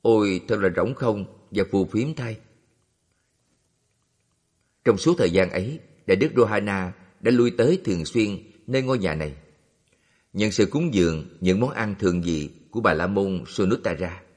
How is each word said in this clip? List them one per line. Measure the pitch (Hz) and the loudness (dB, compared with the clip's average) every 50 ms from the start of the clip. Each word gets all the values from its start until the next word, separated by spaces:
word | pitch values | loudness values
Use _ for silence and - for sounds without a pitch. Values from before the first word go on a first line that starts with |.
Ôi, | - 117 113 110 104 101 95 90 - - | 6 6 4 6 4 2 0 -2 -2 -2
thật | 113 104 | -2 2
là | 98 92 85 | 2 0 2
rỗng | 85 87 113 139 | 0 -2 -2 -2
không | - 135 117 107 101 95 - - - _ _ | -2 -2 -2 0 -2 -6 -12 -14 -20 _ _
và | - 101 95 - | -2 -2 -2 0
phù | - 98 92 | 0 0 0
phiếm | - - 107 123 151 156 | 0 -2 -2 -2 -2 -4
thay." | - 127 117 107 - - _ _ _ _ _ _ _ _ _ _ _ _ _ _ _ _ _ _ _ _ _ _ _ _ _ _ _ _ _ _ _ _ _ _ _ _ _ _ _ _ _ _ _ _ _ _ _ _ | -8 -8 -10 -10 -12 -16 _ _ _ _ _ _ _ _ _ _ _ _ _ _ _ _ _ _ _ _ _ _ _ _ _ _ _ _ _ _ _ _ _ _ _ _ _ _ _ _ _ _ _ _ _ _ _ _
Trong | 123 107 95 | 0 0 2
suốt | - 160 175 170 | 2 0 2 2
thời | 110 87 | 2 2
gian | 85 95 92 90 | 4 2 2 2
ấy, | - 92 95 120 156 160 - _ _ _ _ | -2 -6 -6 -6 -8 -12 -16 _ _ _ _
Đại | - 95 | 0 2
đức | 98 135 - - | 2 2 0 4
Rohana | 123 117 104 107 104 101 104 98 95 92 90 92 - - _ _ _ | 2 2 2 2 -2 -2 -2 -4 -4 -4 -6 -10 -14 -20 _ _ _
đã | - 123 | 0 2
lui | 127 120 120 120 | 4 4 4 2
tới | - - 113 139 180 185 - | 2 2 2 2 2 0 0
thường | 113 92 85 80 | -4 -4 -2 -4
xuyên | - - 117 107 104 98 - - - - _ _ | -2 0 0 0 0 -2 -10 -14 -20 -20 _ _
nơi | - 127 135 | -4 -2 -2
ngôi | 131 127 131 120 | 0 0 -2 0
nhà | 95 95 78 | 0 -2 -2
này, | 78 78 76 71 - _ _ _ _ _ _ _ _ _ _ _ _ _ _ _ _ _ _ | -4 -6 -6 -8 -14 _ _ _ _ _ _ _ _ _ _ _ _ _ _ _ _ _ _
nhận | - 98 107 107 | -4 -2 -2 0
sự | 95 - 104 | 2 2 2
cúng | 90 - 147 170 170 120 | 2 2 -2 -2 0 2
dường | 95 87 82 80 78 - - - - | 2 2 2 2 -2 -8 -12 -12 -2
những | 90 92 92 101 | 0 0 2 2
món | 120 139 | 0 -2
ăn | - - 113 104 98 - | -2 -4 -6 -6 -4 -2
thường | 104 92 87 90 | 0 0 0 0
dị | 85 87 82 76 76 73 - - - _ | -2 -2 -2 -4 -4 -8 -12 -20 -20 _
của | - 117 | -8 0
Bà | 113 101 80 | 0 2 2
La | 78 87 | 2 0
Môn | 92 101 98 98 95 95 85 - | 0 0 0 0 0 -2 -6 -8
Sunuttara. | - - - 101 92 117 - - 95 85 73 90 85 85 90 - _ _ | -8 -2 0 0 2 0 0 -2 -6 -4 -4 -6 -8 -8 -14 -20 _ _